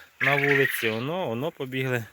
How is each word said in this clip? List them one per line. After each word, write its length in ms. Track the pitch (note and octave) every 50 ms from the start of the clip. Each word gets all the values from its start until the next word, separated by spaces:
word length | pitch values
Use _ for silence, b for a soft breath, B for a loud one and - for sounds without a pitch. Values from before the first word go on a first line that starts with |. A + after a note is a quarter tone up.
| B B B _
на 140 | - C3+ C#3+
вулиці, 540 | C#3+ C#3 C#3+ C#3+ C#3 C3+ - - - A#2+ A2
воно, 380 | A2 A2+ B2 C#3+ E3+ F#3+ F3+
воно 240 | B2+ A2+ A#2 C#3 E3+
побігли 540 | - - C#3 C3 C3 C3 C3 C3 B2+ A#2+ G#2+ -